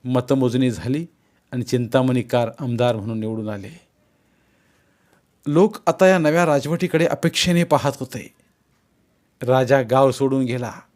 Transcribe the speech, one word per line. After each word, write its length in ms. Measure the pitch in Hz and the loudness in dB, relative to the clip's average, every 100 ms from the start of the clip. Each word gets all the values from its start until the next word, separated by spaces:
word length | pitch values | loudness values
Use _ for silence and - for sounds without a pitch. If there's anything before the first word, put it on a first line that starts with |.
| 127 | 0
मतमोजणी 640 | 123 123 135 127 123 131 | -2 0 0 2 2 0
झाली 340 | 104 110 143 170 _ _ _ _ | -2 -6 -6 -8 _ _ _ _
आणि 120 | 123 | -10
चिंतामणी 580 | 120 127 117 135 127 123 | -4 -4 0 0 2 0
कार 280 | 120 123 113 - | 0 -2 -2 -4
आमदार 360 | 131 120 123 110 | -6 -2 0 -2
म्हणून 240 | 104 110 | -6 -6
निवडून 300 | 110 110 107 | -6 -6 -8
आले. 200 | 104 101 120 _ _ _ _ _ _ _ _ _ _ _ _ _ _ _ _ 143 | -10 -14 -20 _ _ _ _ _ _ _ _ _ _ _ _ _ _ _ _ -2
लोक 300 | 151 214 - - | 2 2 2 -4
आता 200 | 160 190 | 4 4
या 100 | 190 | 4
नव्या 280 | 156 165 170 | 2 2 2
राजवटीकडे 600 | 143 135 165 180 160 170 | 0 0 -4 -2 0 0
अपेक्षेने 580 | - 165 - 175 170 | 0 -2 0 0 2
पाहत 280 | 170 143 135 127 | 2 2 0 -4
होते. 340 | 123 123 - _ _ _ _ _ _ _ _ _ _ _ | -10 -12 -16 _ _ _ _ _ _ _ _ _ _ _
राजा 400 | 120 131 123 135 | 0 2 4 2
गाव 300 | 110 131 135 | 2 2 2
सोडून 340 | 120 135 135 127 | 2 -2 0 -2
गेला 280 | 123 120 - _ | -4 -8 -14 _